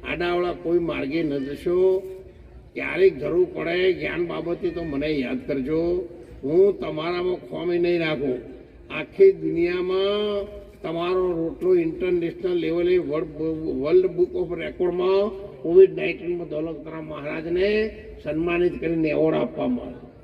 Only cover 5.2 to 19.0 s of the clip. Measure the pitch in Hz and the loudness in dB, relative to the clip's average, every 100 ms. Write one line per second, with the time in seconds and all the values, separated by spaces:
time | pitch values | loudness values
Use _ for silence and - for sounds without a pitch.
5.2 | 123 127 - 139 131 160 170 180 - - | -2 -4 -4 -4 0 0 0 -2 -4 -14
6.2 | - - 135 165 202 175 156 156 165 180 | -18 -8 0 4 4 2 -6 -4 -4 -2
7.2 | 185 - - 160 165 175 175 175 160 139 | -2 -4 -6 -6 -2 0 2 2 0 0
8.2 | 139 123 131 - - - - 151 147 - | -2 -4 -8 -18 -20 -20 -12 -10 -10 6
9.2 | 196 175 160 165 175 180 180 190 196 208 | 6 6 -4 -2 -2 -2 -2 0 0 -2
10.2 | 208 202 202 202 - - 170 165 175 185 | -2 -4 -6 -14 -18 -12 -8 -4 -2 0
11.2 | 185 165 165 - 180 180 165 - 180 175 | 0 -2 -4 -2 2 4 2 -2 -2 0
12.2 | 165 - 185 175 160 170 175 180 139 151 | -2 -4 -2 -2 0 0 2 2 2 -4
13.2 | 160 147 160 160 156 131 143 180 185 170 | -4 -6 -4 -4 -4 -2 4 4 4 2
14.2 | 180 180 165 175 151 - 180 175 185 196 | 0 0 -4 -4 -8 -2 -2 2 2 4
15.2 | 208 - - - 160 180 190 160 160 165 | 2 -4 -14 -8 6 10 10 8 -4 -4
16.2 | 165 175 160 151 165 151 156 156 156 147 | -6 -6 -4 -6 -6 -8 -10 -12 -10 -10
17.2 | 147 160 160 180 196 214 220 - - - | -8 -6 -2 2 2 2 -2 -6 -16 -12
18.2 | 151 156 170 175 175 - 160 165 | -6 -2 0 2 2 0 -2 0